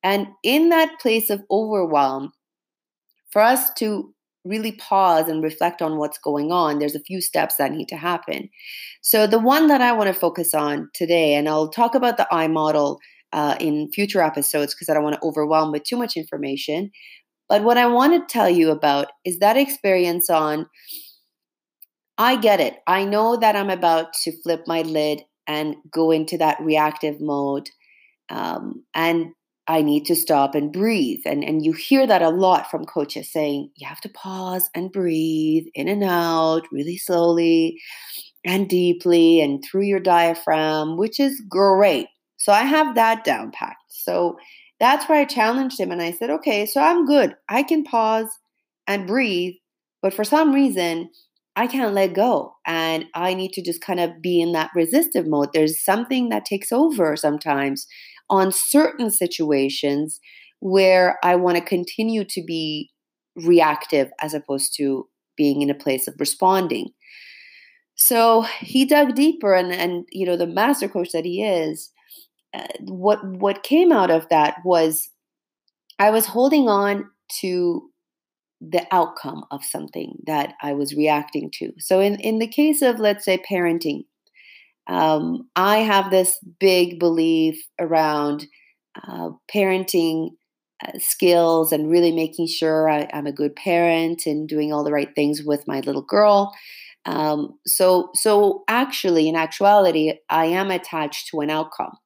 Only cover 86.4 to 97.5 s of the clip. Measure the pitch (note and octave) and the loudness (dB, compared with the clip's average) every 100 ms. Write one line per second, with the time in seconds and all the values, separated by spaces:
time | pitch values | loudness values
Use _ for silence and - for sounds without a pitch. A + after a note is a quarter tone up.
86.4 | F3+ E3+ F#3+ F#3 F3+ E3+ E3+ E3 D#3+ D#3+ | -10 _ 2 4 2 0 0 2 2 2
87.4 | D#3+ D#3+ - - E3+ D#3+ D#3 D3+ D3 D3 | 0 -2 -14 -8 0 0 2 0 -2 -4
88.4 | D3+ _ _ _ _ - - F3 E3+ D#3+ | -10 _ _ _ _ -20 -16 -12 -12 -12
89.4 | - G#3 G3 F#3+ F#3 F3+ E3 D#3+ E3 - | -8 -2 0 0 0 0 0 -2 -6 -10
90.4 | _ _ _ _ - - - - F#3 F3 | _ _ _ _ -14 -8 -6 0 4 4
91.4 | E3 E3 D#3+ D#3+ D3+ E3+ E3+ E3 D#3+ D#3 | 4 2 2 0 2 4 4 2 -4 -4
92.4 | E3 - D#3+ D#3 D#3 D3+ C#3+ D3+ C#3+ C#3 | -6 -2 0 2 2 0 -2 -8 -8 -4
93.4 | D3 C#3+ - E3+ E3+ E3 E3 E3 - D3+ | -6 -4 -2 2 2 2 0 -4 -4 -4
94.4 | D#3 D3+ D3+ D3+ D3 D3 C#3+ - D3 D3 | -4 -4 -2 -2 -2 -2 -2 -2 -2 -2
95.4 | D3 D3 - C3+ C3+ C#3+ C#3 G3+ G#3 G3+ | -2 -4 -4 -6 -4 -6 -2 4 6 4
96.4 | G3+ - - - - - - - D#3 D3+ | 2 -6 -20 -20 -20 -14 -8 -4 -2 -2
97.4 | D3 | -6